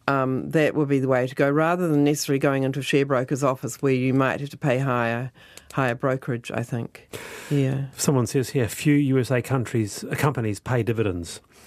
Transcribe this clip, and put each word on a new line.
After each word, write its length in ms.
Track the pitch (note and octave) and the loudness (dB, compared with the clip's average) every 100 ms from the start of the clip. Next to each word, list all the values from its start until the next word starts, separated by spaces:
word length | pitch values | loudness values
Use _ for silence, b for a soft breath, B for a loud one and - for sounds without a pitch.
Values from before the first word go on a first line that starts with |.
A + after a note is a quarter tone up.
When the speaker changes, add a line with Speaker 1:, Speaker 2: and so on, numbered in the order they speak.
| - | 0
Speaker 1:
um, 420 | C#3 C3 C3 C#2 | 0 0 -2 0
that 260 | D#3 C#3+ D3 | 2 2 2
would 140 | C#3 | 0
be 100 | C#3 | 0
the 80 | C3 | 2
way 200 | B2+ B2+ | 2 0
to 80 | B2+ | 0
go, 140 | C#3+ | 2
rather 380 | D3 D#3+ F3+ F3 | 2 2 0 2
than 160 | D3 | 4
necessarily 360 | C#3+ D3 - C#3 | 4 2 0 0
going 240 | D3 C3+ | 2 2
into 160 | C3+ C#3 | 0 -2
a 40 | |
share 220 | B2+ D3 C#3 | 0 0 2
broker's 380 | C3 B2+ B2+ | 0 0 0
office 380 | C#3 C3+ A#2+ - | 0 0 -6 -2
where 120 | C#3 | 0
you 200 | C3 B2+ | 2 2
might 260 | C3 C3 G2 | 2 2 0
have 80 | C#3 | -6
to 80 | - | -4
pay 220 | D3+ B2+ | 0 2
higher, 520 | C#3 B2 A#2 A#2 B2+ B B B B | 2 0 0 -2 -6 B B B B
higher 220 | - C3 A#2+ | -2 -2 0
brokerage, 560 | C#3 C3 - A#2 - | -2 -2 -4 -6 -6
I 100 | A#2 | -6
think. 440 | B2 A#2+ - - - B B B B | -4 -6 -6 -12 -18 B B B B
Yeah. 360 | C#3+ C3+ C3+ C3+ - | 0 0 -2 -6 -2
Speaker 2:
Someone 300 | - C3+ A2+ | 2 2 2
says 220 | C#3 A#2+ | 0 0
here, 180 | C#3+ G#2+ | 0 -2
"Few 280 | - D3+ D3 | 0 2 4
U 240 | C#3 C3 | 4 2
S 100 | A#2 | 2
A 100 | B2+ | 0
countries, 600 | - C3+ G#2+ A#2+ G#2 - | 0 -2 0 0 -2 -4
uh, 120 | F3 D3 | -8 0
companies 440 | D3+ B2+ A2 G2+ | 0 0 -4 -4
pay 240 | - B2 | -2 -2
dividends. 580 | A2 A2 G#2+ F2 E2 - _ B | 0 0 0 -2 -8 -12 _ B